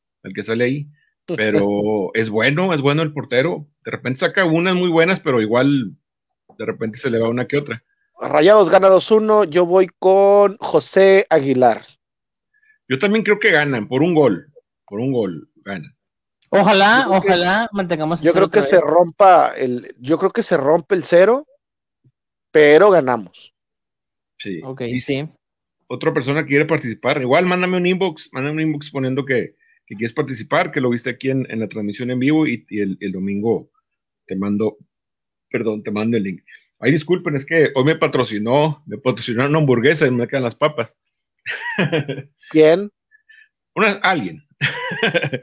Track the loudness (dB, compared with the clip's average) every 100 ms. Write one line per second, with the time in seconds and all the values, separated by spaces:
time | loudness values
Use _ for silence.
0 | _ _ -16 -12 -6 -2 -2 -4 -8 _
1 | _ _ -12 -4 0 0 0 -2 -2 -4
2 | -4 -4 -4 -2 -2 0 -2 0 0 0
3 | -2 -6 -4 0 0 -2 -12 _ -12 -8
4 | -6 -2 -2 0 0 2 0 0 0 2
5 | 2 0 0 0 0 2 2 0 -2 -10
6 | _ _ _ _ _ -14 -10 -8 -8 -6
7 | -4 -2 -2 -2 -4 -4 -6 -12 _ _
8 | _ -12 -2 4 6 6 6 6 6 4
9 | 4 2 4 2 2 0 2 2 0 0
10 | 2 4 6 6 4 0 -2 -2 0 4
11 | 6 4 4 0 2 2 2 2 -8 _
12 | _ _ _ _ _ _ _ _ -8 -4
13 | 0 0 0 0 2 0 0 -4 -4 -2
14 | 0 2 2 0 -8 _ _ _ _ -8
15 | -4 -2 -4 -6 -16 _ -14 -14 -14 _
16 | _ _ _ _ -2 2 4 4 4 4
17 | 2 0 2 0 2 0 -2 -4 -4 -4
18 | -4 0 2 2 2 0 2 2 4 2
19 | 2 4 6 6 4 -2 -6 -6 -10 -14
20 | -4 -2 0 -2 -2 0 2 0 0 -4
21 | 2 4 4 2 -4 _ _ _ _ _
22 | _ _ _ _ _ 4 6 8 6 4
23 | 2 -4 -6 _ -20 _ _ _ _ _
24 | _ _ _ _ -12 -10 -10 -10 -8 -6
25 | -6 -6 -6 _ _ _ _ _ -14 -6
26 | -4 -4 -4 -4 0 0 0 -2 -4 -6
27 | -4 -2 0 0 2 -2 -2 -2 -2 -2
28 | -4 -6 -14 -10 -8 -4 -4 -4 -8 -6
29 | -4 -4 -2 -2 -4 _ _ _ _ -10
30 | -8 -6 -6 -8 -4 -2 -2 -2 -2 -2
31 | -6 -8 -4 -4 -4 -6 -8 -8 -8 -8
32 | -6 -2 0 2 0 -4 -8 -6 -6 -6
33 | -8 -8 -6 -4 -2 -4 -6 _ _ _
34 | _ _ -12 -6 -4 -2 -4 -6 _ _
35 | _ _ _ _ _ -6 -6 -6 -6 -6
36 | -2 -2 -4 -10 _ -20 _ _ -2 -2
37 | 0 -4 -2 -6 -2 0 0 2 0 0
38 | 0 -2 -2 -4 -2 0 0 -4 -12 -8
39 | -4 -4 -4 -2 0 0 2 2 2 2
40 | 0 0 -4 -4 -6 -4 -4 -4 -10 -12
41 | _ _ _ _ -14 -12 -10 -6 -4 -4
42 | -6 -12 -14 _ -4 2 4 4 -2 _
43 | _ _ _ -20 _ _ _ -2 -2 0
44 | -2 -2 -6 -12 _ -8 -8 -8 -10 -6
45 | -4 -4 -4 -10